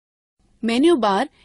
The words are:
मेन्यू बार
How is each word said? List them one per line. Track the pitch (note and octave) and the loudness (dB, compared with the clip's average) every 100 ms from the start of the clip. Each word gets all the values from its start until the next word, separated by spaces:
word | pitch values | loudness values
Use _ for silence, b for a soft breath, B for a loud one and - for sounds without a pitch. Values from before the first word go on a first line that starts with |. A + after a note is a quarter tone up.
| _ _ _ _ _ _ A3 | _ _ _ _ _ _ -4
मेन्यू | A#3 D#4+ E4 | 0 2 2
बार | A3 G3 B3+ _ | 0 -2 -4 _